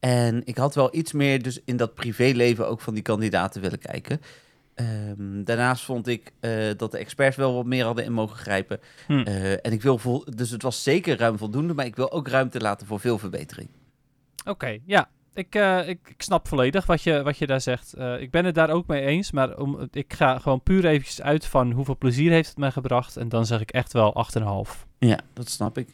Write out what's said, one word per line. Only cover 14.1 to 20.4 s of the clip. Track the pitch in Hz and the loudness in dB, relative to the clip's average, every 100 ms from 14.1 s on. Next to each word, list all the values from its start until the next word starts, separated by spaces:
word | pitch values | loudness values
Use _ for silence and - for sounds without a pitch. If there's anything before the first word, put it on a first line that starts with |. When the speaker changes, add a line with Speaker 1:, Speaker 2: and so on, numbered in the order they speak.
| _ _ - | _ _ -16
Speaker 2:
Oké, | - 202 131 107 151 | -10 -8 -6 -8 2
ja. | 202 147 _ _ | 2 2 _ _
Ik, | - 185 | -12 -6
eh, | 214 202 185 170 | 2 4 2 0
ik, | 180 - | -6 -12
ik | - | -14
snap | - 180 - | -2 -2 0
volledig | 147 127 175 - | 2 2 2 2
wat | 165 | 2
je, | - 151 | 4 2
wat | 135 143 | 2 -2
je | 143 | 0
daar | 135 | 0
zegt. | 127 123 - | 0 -4 -6
Eh, | - 127 123 | -10 -6 -6
ik | 131 | -2
ben | 160 | 2
het | 180 | 2
daar | 165 160 | 4 4
ook | 165 175 | 2 0
mee | 147 | -2
eens, | 139 156 202 | 2 0 0
maar | 143 131 - | 0 0 0
om, | 139 139 127 | -4 -4 -6
ik | - 139 | -8 -8
ga | - 143 | 2 2
gewoon | 131 | 4